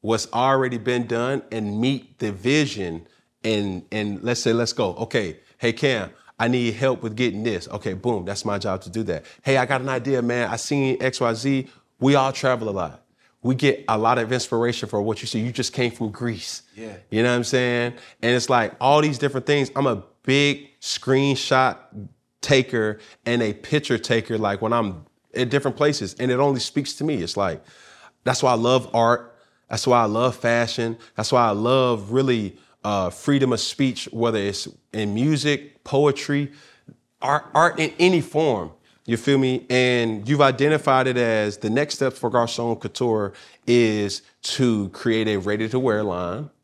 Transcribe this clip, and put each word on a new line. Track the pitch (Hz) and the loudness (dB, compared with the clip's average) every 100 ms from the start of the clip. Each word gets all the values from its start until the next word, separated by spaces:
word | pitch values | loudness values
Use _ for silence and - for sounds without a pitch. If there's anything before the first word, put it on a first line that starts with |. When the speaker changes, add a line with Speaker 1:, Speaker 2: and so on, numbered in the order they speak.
Speaker 1:
what's | 104 110 - | 0 -2 -2
already | 113 131 135 127 120 | 0 2 2 0 -2
been | 110 123 117 | -2 -2 -2
done | 120 120 139 - | -2 -2 -4 -6
and | 113 107 104 | -6 -4 -2
meet | 123 139 - _ | 0 -2 -6 _
the | 110 | -8
vision | 98 110 147 143 107 92 82 - _ _ _ | -4 0 2 0 -2 -8 -8 -14 _ _ _
and, | 113 107 101 92 - | -2 -2 -2 -6 -6
and | 107 104 101 | -6 -4 -6
let's | 120 120 | -4 -2
say, | 127 | 0
"Let's | 117 117 | 0 0
go. | - 104 87 | -2 -2 -2
Okay, | 113 123 98 78 _ _ | -4 -4 -4 -10 _ _
hey, | 120 | -4
Cam, | 113 143 123 90 - _ _ | 0 0 0 -4 -12 _ _
I | 117 | 0
need | 123 120 | 2 0
help | 104 131 123 | 0 -2 0
with | 117 107 | -6 -2
getting | 123 101 | -2 -2
this." | 113 95 - | -4 -4 -6
Okay, | 104 110 | -8 -6
boom, | 95 123 110 | -4 -4 -4
that's | 90 98 | -4 -6
my | 110 101 | -4 -4
job | 98 92 | -4 -6
to | 92 | -6
do | 101 | -8
that. | 104 80 - - | -4 -6 -8 -10
"Hey, | - 135 | 0 2
I | 127 | 2
got | 135 | -2
an | 131 | -2
idea, | 131 135 131 | -4 -2 -2
man. | 120 120 113 | 0 -2 -2
I | 117 | -4
seen | - 143 135 127 | -2 0 0 0
X | 131 - | -2 -2
Y | 123 | -2
Z. | 113 135 135 131 _ _ _ | -2 -2 -2 -4 _ _ _
We | 131 143 | 2 4
all | 135 | 2
travel | 131 135 123 110 | 0 0 0 -2
a | |
lot. | 98 82 67 _ _ _ _ | -4 -6 -8 _ _ _ _
We | 120 127 | -2 2
get | 143 - - | 2 0 0
a | 110 | 0
lot | 113 120 | 4 2
of | 113 | 2
inspiration | 127 - 117 120 117 - | -2 -2 0 0 -2 -4
for | 107 | -2
what | 104 107 | -2 -4
you | 117 | -4
see. | 117 | -4
You | 117 | -4
just | 117 120 | -4 -6
came | - 123 | -2 -2
from | - 113 | -2 -8
Greece." | 98 120 104 - - _ 104 | -4 -6 -6 -10 -14 _ -18
Speaker 2:
Yeah. | 110 92 _ | -16 -16 _
Speaker 1:
You | 110 | 0
know | 120 | 2
what | 123 | 2
I'm | |
saying? | 120 131 123 120 120 120 - _ | 0 0 0 0 -2 -6 -20 _
And | 117 123 | 0 0
it's | 120 | 2
like | 123 107 - | 2 2 0
all | 131 147 | 4 4
these | 151 131 | 4 0
different | 143 135 - | -2 -2 0
things. | 143 131 | 0 0
I'm | - 139 | 0 0
a | 107 - _ | -2 -6 _
big | - 135 143 143 - _ | 0 4 4 0 -8 _
screenshot | - - - 135 139 131 - 131 131 - - 107 98 _ _ _ | -8 -6 0 2 4 0 2 4 4 0 -14 -16 -16 _ _ _
taker | - 135 127 120 107 107 - - - | 2 4 4 0 -2 -4 -14 -10 -2
and | 120 | 0
a | 113 | 0
picture | 104 - 151 147 117 | -4 -2 -2 0 -4
taker, | - 113 104 113 | 0 -2 0 -2
like, | 104 98 | -2 -2
when | 110 | -2
I'm | 120 107 87 - _ _ | 0 -2 -6 -14 _ _
at | - 123 | -4 0
different | 139 139 - | 0 -2 0
places, | 151 147 98 - | 0 0 -6 -4
and | 127 | -2
it | 127 | 2
only | 143 135 | 2 0
speaks | - - 139 | -2 -4 -6
to | - | -6
me. | 156 139 | -4 -2
It's | 82 - | -4 -2
like, | 98 78 - - - - - _ | -2 -4 -12 -20 -20 -20 -20 _
that's | - 123 | -4 0
why | 131 | 2
I | 120 | 2
love | 117 131 117 | 4 2 2
art. | 120 117 120 - - _ _ _ | 2 4 2 -2 -20 _ _ _
That's | 113 - | -4 2
why | 120 | 4
I | |
love | 113 107 127 117 | 4 2 0 0
fashion. | 120 117 117 - 113 113 - - | 0 2 0 -2 -4 -6 -12 -8
That's | 110 | 0
why | 127 117 | 4 4
I | |
love | 101 113 131 127 117 98 | 2 2 2 2 0 -2
really, | 123 135 120 101 - _ _ | 0 2 0 -2 -10 _ _
uh, | 104 101 90 | -2 -2 -2
freedom | - - 139 131 | -4 0 2 2
of | 113 | 0
speech, | - - 135 120 - | -2 -2 -2 -2 -10
whether | 117 117 110 | -2 0 0
it's | 101 98 - - _ | -2 -4 -10 -16 _
in | 107 104 | -6 -2
music, | 104 139 151 143 143 147 _ | 0 0 0 0 -2 -4 _
poetry, | - 139 147 139 - 143 143 - - _ - - _ _ | -2 2 2 2 -2 -4 -4 -10 -20 _ -20 -20 _ _
art, | 127 147 - | 0 0 2
art | 147 170 170 | 4 4 2
in | 156 - | -4 4
any | 180 180 | 4 4
form. | - - 160 110 80 - _ _ - | 0 0 2 0 -2 -12 _ _ -4
You | 113 | -2
feel | - 139 | 2 2
me? | 131 127 - | 4 0 0
And | 127 127 123 117 110 104 | 2 4 2 0 -2 -2
you've | 143 | 4
identified | 139 127 143 151 143 131 127 | 4 4 2 2 2 2 2
it | 123 | 2
as | 120 110 104 104 | 2 2 0 -2
the | 110 | -2
next | 117 147 | 0 -2
step | - 135 | -2 -4
for | 123 120 | -2 0
Garcon | 120 117 - 117 113 | 0 0 -2 -4 -4
Couture | 107 - 123 110 101 - - _ - | -6 -4 0 0 -2 -8 -20 _ 2
is | 120 113 107 101 101 _ _ | 4 4 2 -2 -6 _ _
to | - - 127 110 98 | -10 0 2 2 -2
create | - 120 110 107 | -4 0 0 0
a | 104 | -2
ready-to-wear | 92 107 110 127 131 107 | -2 -2 -2 0 0 0
line | 107 90 90 98 147 _ | -2 -4 -6 -6 -10 _